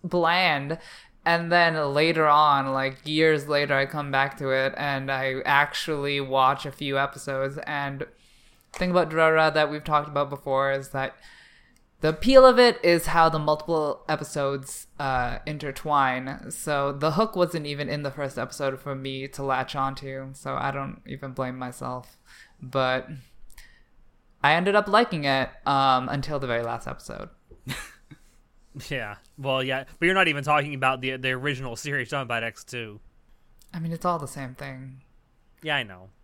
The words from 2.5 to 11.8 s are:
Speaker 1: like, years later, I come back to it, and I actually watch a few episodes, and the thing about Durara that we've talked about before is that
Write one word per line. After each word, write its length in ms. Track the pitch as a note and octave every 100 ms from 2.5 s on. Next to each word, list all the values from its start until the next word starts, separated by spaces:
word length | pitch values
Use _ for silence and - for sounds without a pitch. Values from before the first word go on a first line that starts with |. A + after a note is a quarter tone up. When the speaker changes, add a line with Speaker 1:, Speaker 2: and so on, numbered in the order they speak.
| C#3 C3+
Speaker 1:
like, 320 | C3+ C3+ C3+ D3
years 420 | D3+ D#3+ D#3 C#3+
later, 280 | C#3+ D3 C#3
I 100 | C#3
come 260 | D3+ C#3+
back 260 | C3+ C#3 -
to 120 | C3+
it, 240 | C3 C3+ -
and 340 | C#3+ C3+ C3+
I 300 | C3+ C3+ C3 -
actually 720 | C#3+ C#3+ - - D3+ C#3 C#3+
watch 440 | C3+ C3+ C3 C#3 D3
a 60 |
few 260 | C3 D3 C#3
episodes, 600 | C#3 - - C3+ C#3 C#3 -
and 320 | D3 C#3+ C#3 - _ _ _ _ _ _
the 80 | -
thing 120 | F3+
about 180 | F3+ F#3
Durara 420 | D#3+ D#3+ D#3+ D#3+
that 160 | D3+ D3+
we've 140 | D3+
talked 240 | D3 D3+ D3
about 220 | C#3+ C#3+
before 420 | C#3 - C3+ C#3
is 180 | C3+ C3+
that 260 | C#3 C3+ - - - - _ _ _